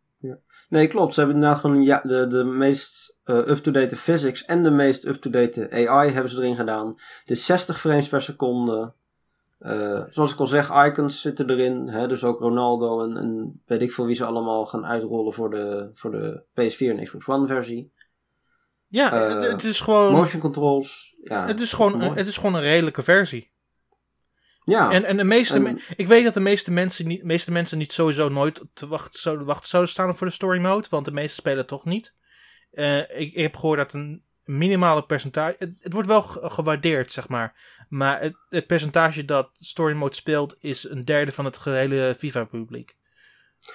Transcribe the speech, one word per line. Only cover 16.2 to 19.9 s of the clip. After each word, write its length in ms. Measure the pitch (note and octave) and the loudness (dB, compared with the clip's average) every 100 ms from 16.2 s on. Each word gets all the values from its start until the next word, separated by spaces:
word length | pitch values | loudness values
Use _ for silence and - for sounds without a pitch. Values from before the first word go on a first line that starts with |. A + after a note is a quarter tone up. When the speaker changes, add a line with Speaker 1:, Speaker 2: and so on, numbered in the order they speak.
| G#2+ - - | -8 -10 -10
Speaker 1:
P 60 | - A#2 | -2 -2
S 40 | - | 0
vier 220 | B2+ G#2 | -2 -2
en 60 | |
Xbox 220 | - - - | -6 -10 -4
One 180 | C3+ C#3 | -2 0
versie. 460 | C3+ A#2 A#2 C#3+ _ _ _ _ _ _ _ _ _ _ | -2 -6 -10 -12 _ _ _ _ _ _ _ _ _ _
Speaker 2:
Ja, 240 | G#3+ C#4 | 0 2
Speaker 1:
Eh, 220 | A#3 A3 G#3 | 2 2 0
Speaker 2:
het, 100 | A#3+ | 0
het 140 | G3 | -2
is 160 | A3 G#3+ | -2 -2
gewoon 320 | - | 2